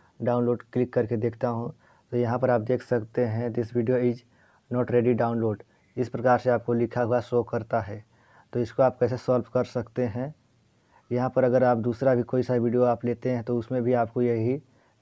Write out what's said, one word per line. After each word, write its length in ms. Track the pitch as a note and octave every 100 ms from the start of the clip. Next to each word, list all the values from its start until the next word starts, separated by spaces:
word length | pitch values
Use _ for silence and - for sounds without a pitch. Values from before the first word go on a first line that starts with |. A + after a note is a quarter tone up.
| _ -
डाउनलोड 420 | A#2+ B2 A#2+ A#2+ -
क्लिक 200 | B2 B2
करके 240 | B2+ A2 A#2
देखता 300 | A#2 A2+ B2
हूँ, 260 | A2+ A#2+ - _ _ _
तो 60 | B2
यहाँ 220 | A#2+ B2
पर 100 | B2
आप 120 | A#2+
देख 200 | A2 B2+
सकते 440 | - A#2+ A2 - A#2+
हैं, 240 | A2 A#2+
"This 220 | A2+ G#2+
video 240 | B2 A#2 B2+
is 200 | B2 A#2 _ _ _ _ -
not 180 | B2 B2
ready 260 | B2 A#2+ A#2
download", 440 | A#2 A#2 A2 G2+ - _ _ B2
इस 120 | A#2
प्रकार 300 | B2 B2 B2
से 100 | B2+
आपको 240 | A#2+ A#2
लिखा 280 | A#2 A#2 B2
हुआ 180 | A#2 B2
शो 240 | - A#2+
करता 380 | A2+ A#2+ A2 A#2
है। 240 | G2 G#2 - _ _ _ _
तो 60 | A#2+
इसको 240 | A2+ -
आप 160 | C3 -
कैसे 180 | A#2 B2
सॉल्व 280 | - B2+ G#2+
कर 100 | B2+
सकते 420 | A#2+ B2 A2+ - B2
हैं, 300 | A#2+ C#3 - _ _ _ _ _ _ -
यहाँ 180 | A#2+ B2+
पर 140 | C3
अगर 200 | B2+ B2+
आप 140 | B2 A#2+
दूसरा 380 | A2+ A2+ C3+ B2
भी 80 |
कोई 200 | A#2 B2+
सा 100 | A#2+
वीडियो 300 | B2 A#2 B2
आप 220 | B2 A#2 A#2+
लेते 260 | A#2 B2+
हैं, 120 | B2
तो 140 | A2+ A#2+
उसमें 260 | A2 B2+
भी 100 | A#2+
आपको 280 | B2 A2+ B2
यही 400 | B2 A#2 A#2 C#3 - _ _ _